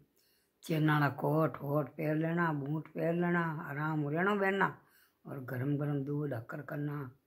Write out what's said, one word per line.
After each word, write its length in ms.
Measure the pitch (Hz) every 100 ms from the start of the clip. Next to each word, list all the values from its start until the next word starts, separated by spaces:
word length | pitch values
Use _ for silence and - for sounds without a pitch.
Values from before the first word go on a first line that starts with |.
| - _ _ _ _ _
चेनाला 460 | - 156 151 151 143
कोट 480 | 117 143 151 156 -
वोट 280 | 143 147 147
पहन 280 | - 156 156
लेना, 360 | 160 170 170
बूट 340 | 147 139 156 151
पहन 340 | - 160 170
लेना, 220 | 175 175 165 151 -
आराम 300 | 139 156 156
हो 100 | 143
लेना 260 | 156 190 208
बहना. 420 | 190 196 175 - _ _ _ _ -
और 180 | 139
गरम 340 | 127 127 135 143
गरम 260 | 147 143
दूध 280 | 139 147 147
अक्कर 300 | 120 117 156
करना 500 | 139 151 147 147 131 -